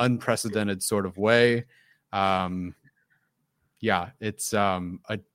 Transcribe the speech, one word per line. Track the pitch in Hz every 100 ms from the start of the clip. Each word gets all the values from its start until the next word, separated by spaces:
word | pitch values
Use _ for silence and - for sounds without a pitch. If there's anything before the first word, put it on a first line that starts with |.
unprecedented | 123 117 - 110 113 107 101 95
sort | - 104 95
of | 92
way. | 107 117 120 117 123 _ _ _ _
Um, | 101 98 92 92 92 90 - _ _ _ _ _ _ _ _ _ _
yeah, | 110 92 87 -
it's, | 107 - -
um, | 107 101 92 90 90 -
a, | 107 -